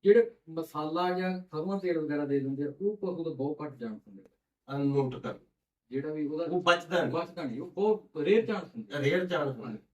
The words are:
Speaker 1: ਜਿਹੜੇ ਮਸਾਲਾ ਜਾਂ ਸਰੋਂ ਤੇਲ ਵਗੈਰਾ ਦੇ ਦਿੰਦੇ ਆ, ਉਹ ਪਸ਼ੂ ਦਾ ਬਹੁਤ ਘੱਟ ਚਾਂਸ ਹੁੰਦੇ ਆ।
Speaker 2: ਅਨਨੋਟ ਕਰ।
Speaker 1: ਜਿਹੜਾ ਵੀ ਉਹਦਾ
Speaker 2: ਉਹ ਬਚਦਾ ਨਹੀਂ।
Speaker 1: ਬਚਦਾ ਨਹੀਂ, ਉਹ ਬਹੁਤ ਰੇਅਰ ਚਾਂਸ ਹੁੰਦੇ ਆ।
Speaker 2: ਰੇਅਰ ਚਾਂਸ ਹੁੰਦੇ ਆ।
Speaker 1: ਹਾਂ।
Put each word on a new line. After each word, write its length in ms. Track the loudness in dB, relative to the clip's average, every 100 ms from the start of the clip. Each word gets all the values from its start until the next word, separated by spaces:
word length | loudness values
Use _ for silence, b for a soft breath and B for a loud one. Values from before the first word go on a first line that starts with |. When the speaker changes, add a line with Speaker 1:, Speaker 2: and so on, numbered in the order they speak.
Speaker 1:
ਜਿਹੜੇ 280 | 10 8 8 -2 -10
ਮਸਾਲਾ 680 | -8 -6 -4 -2 0 0 0
ਜਾਂ 200 | 0 -4
ਸਰੋਂ 400 | -6 -6 -4 -2
ਤੇਲ 200 | 0 0
ਵਗੈਰਾ 260 | 0 -2 0
ਦੇ 140 | 0
ਦਿੰਦੇ 240 | 0 -4
ਆ, 100 | -4 -2
ਉਹ 160 | -4 -2
ਪਸ਼ੂ 260 | -6 -4
ਦਾ 80 | -6
ਬਹੁਤ 260 | -4 -4 -4
ਘੱਟ 140 | -10 -10
ਚਾਂਸ 240 | -10 -10 -16
ਹੁੰਦੇ 160 | -20
ਆ। 520 | -20 _ _ _ -8 -2
Speaker 2:
ਅਨਨੋਟ 400 | 2 2 0 -4
ਕਰ। 240 | -8 -10 _ _ _ _ _
Speaker 1:
ਜਿਹੜਾ 220 | -6 -4
ਵੀ 140 | -4 -4
ਉਹਦਾ 160 | -2
Speaker 2:
ਉਹ 200 | -2 0
ਬਚਦਾ 400 | 2 2 2 0
ਨਹੀਂ। 100 | 2
Speaker 1:
ਬਚਦਾ 300 | -2 -4 -8
ਨਹੀਂ, 180 | -6 -6
ਉਹ 100 | -8
ਬਹੁਤ 460 | 0 2 2 -2 -4
ਰੇਅਰ 280 | 4 4 4
ਚਾਂਸ 300 | -4 -6 -14
ਹੁੰਦੇ 200 | -8 0
ਆ। 40 |
Speaker 2:
ਰੇਅਰ 260 | 2 2 0
ਚਾਂਸ 220 | -2 -2
ਹੁੰਦੇ 160 | -4
ਆ। 40 | -10
Speaker 1:
ਹਾਂ। 100 | -12 _